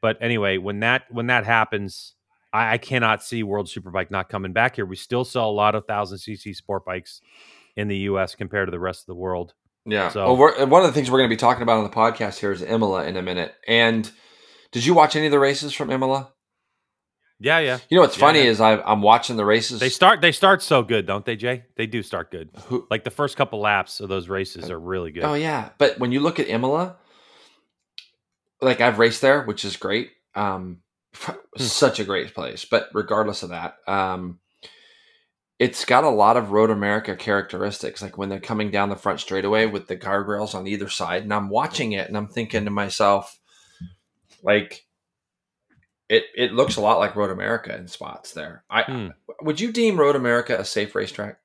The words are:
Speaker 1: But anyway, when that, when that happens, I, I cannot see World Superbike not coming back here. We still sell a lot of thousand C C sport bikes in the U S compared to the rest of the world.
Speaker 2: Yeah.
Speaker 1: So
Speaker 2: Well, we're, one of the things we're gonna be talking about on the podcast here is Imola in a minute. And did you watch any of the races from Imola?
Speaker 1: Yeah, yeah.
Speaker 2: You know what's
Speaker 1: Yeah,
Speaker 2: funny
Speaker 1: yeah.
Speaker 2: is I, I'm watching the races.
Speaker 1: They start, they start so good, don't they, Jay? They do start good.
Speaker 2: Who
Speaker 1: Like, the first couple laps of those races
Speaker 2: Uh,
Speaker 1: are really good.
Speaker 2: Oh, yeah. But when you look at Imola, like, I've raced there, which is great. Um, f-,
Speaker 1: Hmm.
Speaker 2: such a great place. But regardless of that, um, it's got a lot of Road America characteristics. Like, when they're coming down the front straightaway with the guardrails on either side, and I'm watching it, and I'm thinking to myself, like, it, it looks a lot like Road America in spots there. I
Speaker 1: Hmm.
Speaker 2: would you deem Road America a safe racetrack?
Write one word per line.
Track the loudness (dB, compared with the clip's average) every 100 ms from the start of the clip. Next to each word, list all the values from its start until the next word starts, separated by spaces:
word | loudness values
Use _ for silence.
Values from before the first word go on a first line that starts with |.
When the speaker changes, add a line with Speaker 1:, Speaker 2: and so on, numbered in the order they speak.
Speaker 1:
But | -2 -2
anyway, | -2 0 0 -2
when | -4 -4
that, | 0 0 -2
when | -8 0
that | 0 2
happens, | 2 2 -4 -8 -12 -20 _ _ _ _
I, | -2 0
I | -2
cannot | -2 0 2 0
see | -2 -8
World | -4 -4 -6
Superbike | -10 -8 -6 -4
not | -6 -6
coming | -8 -4
back | 0 0 0
here. | -8
We | -10
still | -6 -4 -4
sell | -2 -2
a |
lot | 2 2 2
of | -2
thousand | -6 -6 -8
C | -14 -14
C | -14
sport | -18 _ -8 -6
bikes | -10 -12 -20 _ _ -20 _ _ -8
in | -6
the | -4
U | -2 -2
S | -2
compared | -6 -8 -4 -2
to |
the | -2
rest | -4 -8
of | -14
the | -10
world. | -6 -6 -8 _ _ _ -4
Speaker 2:
Yeah. | -2 -2
Speaker 1:
So | 0 2
Speaker 2:
Well, | 6
we're, | 6 6 6
one | 6
of | 6
the |
things | 2 2
we're | 2
gonna | 2
be | 4
talking | 2 2
about | 2 2
on |
the | 2
podcast | 2 0 2 -6 -4
here | -4
is | -4
Imola | -2 0 0 0 -4
in | -6
a |
minute. | -6 -4 -6 -8 0
And | 4 4 2 -4 _ _ _ _ -20 _
did | -4 4
you |
watch | 6 6 6
any | 2
of |
the | 4
races | 4 2 -6
from | -6 -4
Imola? | -2 0 -2 -4 _ _ _ _ _ _ _ _ _ _ _
Speaker 1:
Yeah, | 0 2
yeah. | 2 -2 2
Speaker 2:
You | 6
know |
what's | 6 8
Speaker 1:
Yeah, | 6
Speaker 2:
funny | 8
Speaker 1:
yeah. | 6
Speaker 2:
is | 6
I, | 4 4
I'm | 2 2
watching | 6 6 4 -2
the | 2
races. | 2 2 -2
Speaker 1:
They | -2
start, | 6 6 8
they | 4
start | 4 4 4
so | 4 2
good, | 2 -2 0
don't | -4 -4
they, | -4
Jay? | -4 -6 -8 -8
They | -6
do | -6
start | -6 -8 -8
good. | -12 -16 -18 -6
Speaker 2:
Who | -6 -4
Speaker 1:
Like, | -4 -4
the |
first | -4 -4 0
couple | -2 0
laps | 0 2 0 -8
of | -6
those | -6 -4
races | -4 -6 -8 -10
Speaker 2:
Uh, |
Speaker 1:
are | -10
really | -6 -6 -6
good. | -6
Speaker 2:
Oh, | -4 -2
yeah. | -4 -6 -8 _
But | 0 2
when | -2
you | 0
look | 0 -2
at | -2
Imola, | -2 0 -2 -4 -8 _ _ _ _ _ _ _ _ _ -20 -20 _ _ _ _ _
like, | -2 2
I've | 2 6
raced | 4 4
there, | 4 4
which | 2 -6
is | -6 -8
great. | -4 -4 -4 _ _ -4
Um, | -4 -4 -8 -14 _ _ _
f-, | -14 -12 -12 -14 -6
Speaker 1:
Hmm. |
Speaker 2:
such | -4 2 2 0
a |
great | -4 -4 -6
place. | -10 -12 -12 -2
But | -2 -2
regardless | -6 -2 -2 -2 -4
of | -10
that, | -10 -10 -12 -4
um, | -2 -2 -4 -8 -14 _ _ -20 _ _ _ _ _ _ _ _ _
it's | -2 0 2
got | 4
a | 4
lot | 4 4 4
of | 2
Road | 2 4
America | 2 0 -2 -4 -8
characteristics. | -2 -2 -2 -6 -6 -6 -10 -10
Like, | -14 -8
when | -8
they're | -8
coming | -6 -4 -2
down | -2 -2
the | -4
front | -4 -4
straightaway | -4 -4 0 2 0
with | -2 -8
the | -10
guardrails | -4 -4 -2 -6 -6
on | -8 -6
either | -6 -6
side, | -6 -4 -4
and | -2
I'm | -4 -2
watching | -2 -2 -4 -4
it, | -4 -6
and | -6
I'm | -8
thinking | -8 -6 -4 -4
to |
myself, | -4 -4 0 2 2 -2 -20 _ _ _ _ -20 _ _ _ _ _
like, | 0 0 0 -16 _ _ _ _ _ _ _ _ _ _ _ _ _
it, | 0 0 -4
it | -2
looks | 0 0 2
a |
lot | 2 2
like | 2 0
Road | -4
America | -2 -4 -4 -6 -14
in | -14
spots | -16 -14 -16 -16
there. | -14 -14 -16 _
I | -2
Speaker 1:
Hmm. | -2 -4 -10 -14 _ -10
Speaker 2:
would | -6 -4
you | -4
deem | 0 0 2
Road | 2 2
America | 2 0 0 -4
a | -4
safe | -4 -4 -6
racetrack? | -8 -8 -12 -14